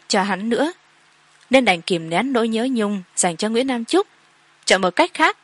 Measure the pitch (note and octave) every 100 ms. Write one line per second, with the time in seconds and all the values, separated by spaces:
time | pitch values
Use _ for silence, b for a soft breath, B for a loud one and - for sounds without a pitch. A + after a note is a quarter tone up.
0 | - G#3 F#3+ F#3 A3 A#3 C#4+ F#4 _ _
1 | _ _ _ _ - B3+ A#3+ F3+ E3+ F3
2 | D#3+ E3+ B3+ B3 A3+ A3 B3 B3 G#3 G#3
3 | F3+ - F3+ E3 G#3 A3+ C4+ A#3+ A#3 E4+
4 | G4+ _ _ _ _ _ - F#3+ F#3+ -
5 | E4+ - D#4+ G#4+